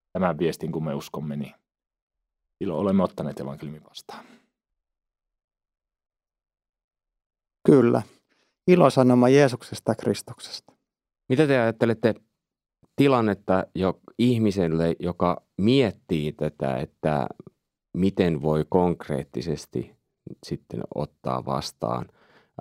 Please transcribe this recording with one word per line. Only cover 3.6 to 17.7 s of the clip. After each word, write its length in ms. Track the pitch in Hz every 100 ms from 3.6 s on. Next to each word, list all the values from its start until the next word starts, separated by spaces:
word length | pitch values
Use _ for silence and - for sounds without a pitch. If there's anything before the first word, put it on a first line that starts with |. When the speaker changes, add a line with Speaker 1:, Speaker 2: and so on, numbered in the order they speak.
| 76 76
Speaker 1:
vastaan. 420 | - - - - - - _ _ _ _ _ _ _ _ _ _ _ _ _ _ _ _ _ _ _ _ _ _ _ _ _ _ _ _ _ _ _ _ -
Speaker 2:
Kyllä. 360 | 143 120 120 110 _ _ _ _ _ -
Ilosanoma 640 | 180 147 135 127 123 123
Jeesuksesta 640 | 139 139 127 - 113 - 107
Kristuksesta. 800 | 110 101 - - - - - _ _ _ _ _ -
Speaker 3:
Mitä 180 | 131 151
te 140 | 135
ajattelette 520 | 113 110 117 110 113 101 _ _ _ _ _ _ _ -
tilannetta 720 | 139 127 110 95 - 92 - 87
jo 240 | 92 - - -
ihmiselle, 760 | 120 117 110 95 85 80 82 -
joka 420 | 87 - 87 - - -
miettii 760 | 101 135 113 - - 82 76
tätä, 460 | - 78 - 69 64
että 500 | 76 _ 80 73 57 - - _ _